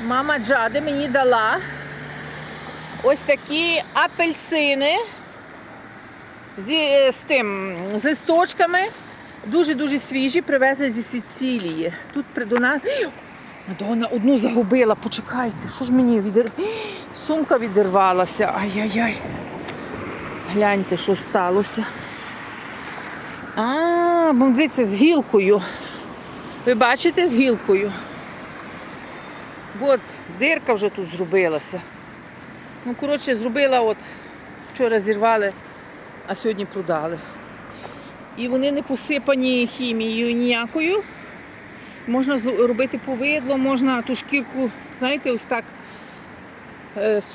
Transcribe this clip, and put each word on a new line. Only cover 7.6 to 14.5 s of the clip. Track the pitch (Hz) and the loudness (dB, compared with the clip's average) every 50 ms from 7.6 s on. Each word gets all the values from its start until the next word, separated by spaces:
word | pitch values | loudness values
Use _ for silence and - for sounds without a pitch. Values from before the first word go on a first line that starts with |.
| 190 196 185 170 175 190 208 | -4 -6 -6 -6 -6 -4 -4
з | 214 214 | 0 2
листочками. | 294 311 - - - 320 330 359 359 - - 370 339 349 359 381 440 440 - - - - - - - - - - | 0 0 0 2 4 4 4 4 4 2 0 2 2 4 0 0 0 -4 -10 -18 -18 -18 -20 -20 -20 -18 -14 -8
Дуже-дуже | 208 226 330 349 294 311 247 294 285 277 269 | 0 2 2 2 2 2 0 0 0 -2 -2
свіжі, | - - 262 269 262 269 247 339 | -4 -2 -2 0 0 2 2 0
привезли | 294 - 285 269 262 269 269 262 285 262 | 0 2 2 4 4 4 4 2 0 -2
зі | 214 233 | 0 -2
Сицилії. | 220 - - 247 - - - - 262 262 254 233 190 170 160 160 160 175 170 - - - - | -6 -4 -6 -8 -8 -8 -8 -4 -2 -2 0 0 -2 -4 -4 -4 -4 -4 -6 -8 -16 -8 -6
Тут | 285 277 | -6 -6
при, | - - - 240 | -4 -6 -6 -2
до | 202 233 | 0 2
нас, | 240 240 254 294 285 - 415 571 554 440 302 - - - - - - - - - - - | 2 4 2 2 0 0 -2 0 0 -2 -4 -4 -12 -20 -20 -20 -20 -20 -20 -20 -16 -12
Мадонна, | - 190 - 202 208 233 226 233 | -12 -8 -6 -2 -2 0 0 0
одну | - - 240 202 254 285 | 0 0 2 4 4 4
загубила, | 240 202 - | 6 4 4